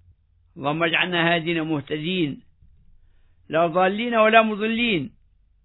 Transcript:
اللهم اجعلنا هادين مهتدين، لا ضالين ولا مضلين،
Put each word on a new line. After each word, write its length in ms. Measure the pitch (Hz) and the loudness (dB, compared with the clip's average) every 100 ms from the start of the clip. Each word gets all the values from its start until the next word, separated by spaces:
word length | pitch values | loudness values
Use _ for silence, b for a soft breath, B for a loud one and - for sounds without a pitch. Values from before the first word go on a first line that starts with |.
| _ _ _ _ _ 170 | _ _ _ _ _ -8
اللهم 260 | 139 160 | -4 0
اجعلنا 520 | 165 156 170 175 165 175 | 0 0 0 0 2 2
هادين 260 | 160 165 | 0 -4
مهتدين، 800 | 160 151 135 151 156 185 147 131 - _ - - - - _ _ _ _ - | -2 -4 -4 -6 -4 -2 -2 -4 -16 _ -20 -20 -20 -20 _ _ _ _ -4
لا 180 | 156 170 | 0 0
ضالين 480 | 170 190 208 240 233 | 2 0 0 -2 2
ولا 260 | 220 226 | 6 6
مضلين، 720 | 220 202 220 226 240 180 131 - _ _ _ _ | 4 -2 -4 -2 -2 -2 -4 -12 _ _ _ _